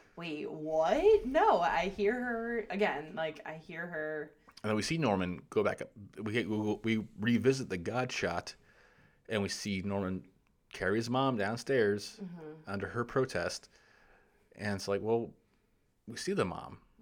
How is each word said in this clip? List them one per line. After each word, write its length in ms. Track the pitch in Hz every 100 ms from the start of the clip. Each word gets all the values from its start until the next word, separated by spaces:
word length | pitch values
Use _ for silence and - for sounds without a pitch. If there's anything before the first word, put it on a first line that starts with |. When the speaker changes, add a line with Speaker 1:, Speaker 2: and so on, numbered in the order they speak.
| - -
Speaker 1:
"Wait, 340 | 170 151 151
what? 760 | 156 156 156 160 269 392 427 427
No, 340 | 294 427 208
I 320 | 175 143 185 190
hear 160 | 202
her." 520 | 247 247 233 233 233 -
Again, 440 | 202 196 139 160 165
like, 260 | 160 156 -
I 100 | 160
hear 300 | - 165 175
her. 440 | 160 156 156 151 - - -
Speaker 2:
And 60 | 107
then 60 | 110
we 40 |
see 160 | - 165
Norman 440 | 131 98 90 87 -
go 100 | 110
back 200 | 101 -
up. 100 | - - 101 -
We, 200 | 110 110 95
we, 340 | 107 107 104
we 200 | 113 110 104 -
revisit 500 | 107 117 120 135 123
the 80 | 92
God 340 | 87 120 127
shot, 440 | - 92 85 - - _ _ - _ - _ -
and 140 | 110
we 60 | 98
see 320 | - 107 98
Norman 400 | 101 101 92 92 - _ _ _ _
carry 240 | - 92 107
his 120 | 117
mom 260 | 127 135 117
downstairs 800 | 98 117 - 135 104 104 - -
Speaker 1:
Mm-hmm. 280 | 185 175 151 156 -
Speaker 2:
under 160 | 101 90
her 160 | 110 120
protest. 640 | 135 127 87 85 - - _ _ _ - - _ _ _ -
And 180 | 104 98
it's 120 | -
like, 140 | 101
well, 260 | 104 117 113 - _ _ _ _ _ _ -
we 100 | -
see 160 | -
the 120 | 196 98
mom. 340 | - - - _ _